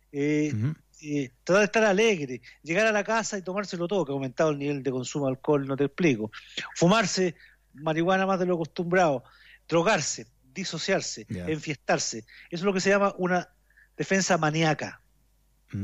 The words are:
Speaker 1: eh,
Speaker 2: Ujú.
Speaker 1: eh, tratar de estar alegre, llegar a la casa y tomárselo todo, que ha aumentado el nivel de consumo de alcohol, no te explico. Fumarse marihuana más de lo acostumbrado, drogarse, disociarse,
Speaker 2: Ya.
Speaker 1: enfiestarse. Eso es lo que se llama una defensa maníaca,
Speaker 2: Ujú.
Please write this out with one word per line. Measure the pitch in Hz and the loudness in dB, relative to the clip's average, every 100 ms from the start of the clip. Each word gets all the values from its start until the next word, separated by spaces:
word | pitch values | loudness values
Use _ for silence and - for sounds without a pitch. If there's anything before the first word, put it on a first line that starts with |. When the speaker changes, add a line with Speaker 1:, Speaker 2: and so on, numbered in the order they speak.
| _ | _
Speaker 1:
eh, | 143 147 151 151 | -2 0 2 0
Speaker 2:
Ujú. | 113 127 156 _ _ | 0 -2 -4 _ _
Speaker 1:
eh, | 151 147 127 - | -6 -4 -4 -8
tratar | - 190 | 2 2
de | |
estar | 202 226 | 4 2
alegre, | 214 190 226 180 135 123 - - | 2 4 2 2 -4 -8 -12 -18
llegar | - 170 220 | -4 0 2
a | |
la | 208 | 0
casa | 202 226 202 202 | 0 -2 -2 -6
y | |
tomárselo | 180 190 196 180 170 | -6 -6 -6 -6 -2
todo, | 202 | 0
que | 143 | 0
ha | |
aumentado | 139 135 - 160 | -2 -4 0 2
el | 143 | 2
nivel | 143 143 | -2 -2
de | 131 | -2
consumo | 127 123 151 135 | -4 -4 -2 -2
de | |
alcohol, | 131 - 147 135 | -2 0 0 0
no | 135 | -2
te | |
explico. | 143 - 175 113 107 - - - - - | -2 2 2 2 -2 -10 -14 -12 -12 2
Fumarse | 170 220 185 - 185 - - _ _ | 4 4 2 0 -2 -2 -16 _ _
marihuana | 131 160 160 170 190 190 | -8 -2 0 2 2 2
más | 190 | 2
de | 180 | 0
lo | |
acostumbrado, | 170 156 - 170 185 170 127 - - - - - | 0 -2 -4 0 4 4 2 -4 -20 -20 -20 -2
drogarse, | 165 175 196 139 - 113 _ _ | 2 2 0 -2 -6 -12 _ _
disociarse, | - 185 165 - 190 - - 107 | -10 -8 -6 -2 -2 -2 -10 -10
Speaker 2:
Ya. | 95 87 | -8 -4
Speaker 1:
enfiestarse. | 156 160 139 - 160 - 113 | -6 -6 -8 0 0 0 -6
Eso | - - - | -12 -20 -12
es | 170 | -4
lo | 196 | -2
que | 190 | 0
se | 185 | 2
llama | 196 202 196 | 4 2 0
una | 180 180 - _ _ _ _ - | 0 0 -2 _ _ _ _ -10
defensa | 151 190 185 170 | 0 0 2 2
maníaca, | 156 156 160 147 104 - _ _ _ _ _ _ _ | 2 2 2 0 -4 -12 _ _ _ _ _ _ _
Speaker 2:
Ujú. | 101 | -6